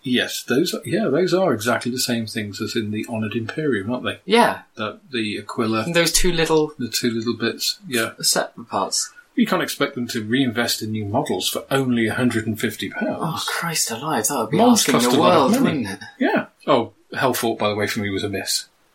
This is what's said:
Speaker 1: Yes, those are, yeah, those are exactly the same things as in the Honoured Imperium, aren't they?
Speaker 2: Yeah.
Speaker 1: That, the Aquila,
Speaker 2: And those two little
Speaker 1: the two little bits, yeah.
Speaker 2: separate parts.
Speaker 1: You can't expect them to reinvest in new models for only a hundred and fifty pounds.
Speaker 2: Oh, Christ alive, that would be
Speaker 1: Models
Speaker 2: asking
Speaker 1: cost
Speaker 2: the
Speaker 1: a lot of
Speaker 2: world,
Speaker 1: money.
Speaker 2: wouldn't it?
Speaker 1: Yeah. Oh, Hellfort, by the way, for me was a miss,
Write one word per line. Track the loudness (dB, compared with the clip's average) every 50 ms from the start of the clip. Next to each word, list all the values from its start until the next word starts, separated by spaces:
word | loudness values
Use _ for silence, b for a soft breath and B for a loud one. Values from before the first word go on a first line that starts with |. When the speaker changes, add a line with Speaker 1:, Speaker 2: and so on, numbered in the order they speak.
Speaker 1:
Yes, | _ 0 0 0 0 0 -4 -8 -4
those | 0 2 2 2 0 -2
are, | -6 -4
yeah, | -2 -2 0 0 2
those | 2 2 2 2 2
are | 2 2 2 2
exactly | 0 0 0 0 0 -2 -4
the | -4 -2
same | -2 -2 -2 -2 -4 -4
things | -6 -6 -6 -6 -6 -8
as | -8 -4 -4
in | -4 -4 -2
the | -4 -6 -6 -6
Honoured | -4 -4 -4 -4 -4 -4
Imperium, | -6 -4 -6 -4 -2 0 0 0 -2 -4
aren't | -4 -4 -4
they? | -6 -6 -6 _
Speaker 2:
Yeah. | 0 2 4 4 4 2 -4 -10 _ _
Speaker 1:
That, | -8 -8 -8 -8 -10 _ -8
the | -6 -4 -4 -2 -4 -6
Aquila, | -8 -10 -4 -2 0 0 0 0 -2
Speaker 2:
And | 0 2
those | 2 2 2
two | 2 2 2 2 4
little | 2 2 2 4 2 2 2 -2 _
Speaker 1:
the | -8 -6
two | -4 -2 -2 0
little | -2 0 -2 -4 -4 -2
bits, | -2 -4 -2 -2 -4 -4 -4 -6 -8 -4
yeah. | -2 -2 -2 -2 -4 -4
Speaker 2:
separate | -2 0 0 0 0 -2 _ -16 -16 -6
parts. | -4 -4 -2 -2 -2 -4 -4 -6 B B B B _
Speaker 1:
You | 0 2 2
can't | 2 0 0
expect | -2 -2 -2 -2 -2 -2
them | -6 -6 -4
to | -4 -6
reinvest | -4 0 2 2 2 2 2 0 0 0 -2 -4
in | -4 -4
new | -4 -4 -4
models | -2 0 -2 0 0 -2 -2 0 -2
for | -4 -4 -4 0
only | 0 0 2 2 2 2 2 0
a | 0
hundred | 2 2 2 2 0 -2
and | -2 -4 -2
fifty | -2 -4 -4 -4 -8 -8
pounds. | -6 -4 -4 -4 -2 -4
Speaker 2:
Oh, | -4 -4 -4 -4 -4 -4
Christ | -4 -4 -4 -4 -2 -2 -2 -2
alive, | -4 -6 -4 -2 -2 0 0 -2
that | -2 -2
would | -2 0
be | 2 4
Speaker 1:
Models | 6 6 6 6
Speaker 2:
asking | 6 4 4
Speaker 1:
cost | 4 4 4
Speaker 2:
the | 4 6
Speaker 1:
a |
lot | 6 6 6
of | 6 6 6 4
Speaker 2:
world, | 4 4
Speaker 1:
money. | 2 2 0 -2
Speaker 2:
wouldn't | -4 -6 -10
it? | -12 -18 -6 _
Speaker 1:
Yeah. | 0 0 2 0 -2 -4 _ _ 0 2
Oh, | 2 2 2 0 _ _ _ _ -6
Hellfort, | 0 0 2 2 2 0 0 0 2
by | 0 0
the | 0
way, | 0 -2 -2
for | -2 -2
me | -2 -2
was | -2 -2 -2
a | -2
miss, | -4 -4 -4 -2 -4 -4 -4 _ _ _ _ _ _